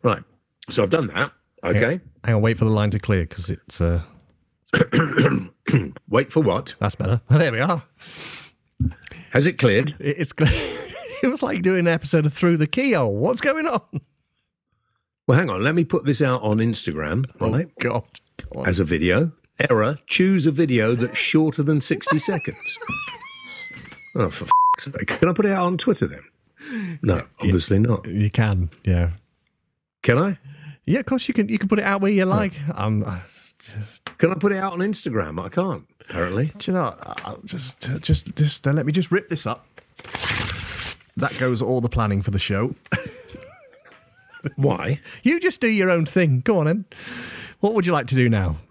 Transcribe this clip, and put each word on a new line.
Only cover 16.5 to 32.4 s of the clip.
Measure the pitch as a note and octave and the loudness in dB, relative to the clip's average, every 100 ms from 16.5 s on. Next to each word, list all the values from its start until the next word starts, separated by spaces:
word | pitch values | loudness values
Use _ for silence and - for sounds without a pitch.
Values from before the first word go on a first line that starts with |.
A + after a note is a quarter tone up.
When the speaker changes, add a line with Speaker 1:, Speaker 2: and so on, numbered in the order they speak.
| G#2+ | 2
Speaker 1:
Instagram, | A2+ G#2+ - D2+ D2+ F#2 C3 - | 2 0 -4 -4 -2 -2 -4 -2
Speaker 2:
Oh, | D2 | 0
Speaker 1:
right? | C3 F3 - | 0 -2 -4
Speaker 2:
God. | - A#2 - - _ _ - | -2 -2 -6 -20 _ _ -14
Go | - | -6
on. | C2+ | -2
Speaker 1:
As | F2+ | 0
a | |
video. | E2 E2 E2+ F#2 D#3+ - _ _ C#3+ | 0 2 2 2 2 -4 _ _ 0
Error. | A#2+ A2 D3+ - | 2 2 -2 -6
Choose | - F#3 F#3+ | 2 4 4
a | D3+ | 2
video | C#3+ E3 B2 A2 | 2 2 4 2
that's | A#2+ A#2+ - | 2 0 -2
shorter | - D#3 D#3 C#3+ | 0 2 2 0
than | D3 D3+ | 0 0
sixty | - E3 - D#3 | 0 -4 0 0
seconds. | - G3 - - C6+ - A#4+ C6+ C6+ A#5+ C6 C6+ C6+ C6+ B5+ B5+ - - - | 0 -4 -4 -10 -10 -10 -8 -8 -10 -14 -18 -18 -18 -16 -16 -16 -18 -20 -12
Oh, | - F#2+ | -4 -4
for | - | -4
f***'s | - - - B5 | 2 4 4 2
sake. | - C#3 - | -4 -8 -6
Can | - E3+ | 0 2
I | |
put | F3 G#3 | 2 2
it | |
out | G3 | 2
on | F3+ F3+ | 0 0
Twitter | - - E2+ | 0 0 -2
then? | - - _ _ _ D#4 A#3+ F#3+ D#3+ | -6 -20 _ _ _ -12 -8 -8 -4
No, | A2+ E2+ | 0 0
Speaker 2:
Yeah, | - _ | -2 _
Speaker 1:
obviously | G2+ F#2 D#2+ G2 | 0 2 2 2
not. | A#2 G#2+ - | 2 0 -2
Speaker 2:
you | F#2 G2+ | -2 0
can, | - A2 G2 E2+ - | 2 2 2 -2 -4
yeah. | - F2 E2+ E2+ _ _ _ _ _ _ _ _ | 0 2 2 -2 _ _ _ _ _ _ _ _
Speaker 1:
Can | - B2 | 2 2
I? | F#3+ F#3 C3+ D3 D3+ C#3+ | 2 -2 -10 -20 -20 -14
Speaker 2:
Yeah, | - A3 | 0 0
of | - | 0
course | C4 - | -2 -2
you | |
can. | B3 G#3 | -2 0
You | A3 | 0
can | G3 | 0
put | G#3 | 0
it | G3+ | 0
out | G3 | 0
where | G3 | 2
you | G3+ F#3 | 2 2
like. | G3+ | 2